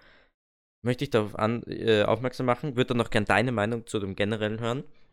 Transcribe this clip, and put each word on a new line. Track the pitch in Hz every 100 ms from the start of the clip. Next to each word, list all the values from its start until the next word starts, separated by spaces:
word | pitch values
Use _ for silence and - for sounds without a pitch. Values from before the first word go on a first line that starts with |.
| _ _ _ _ _ _ _ _
möchte | 117 123
ich | 143
darauf | 117 107 -
an, | 110 117
äh, | - - 110 107
aufmerksam | 104 110 123 - 127
machen. | 120 156 120
Würde | 123
dann | 120
noch | 113
gern | 113
deine | 104 101 120
Meinung | 117 104 117 104
zu | 113
dem | 98 95
Generellen | 104 110 107 110
hören. | 117 127 - - -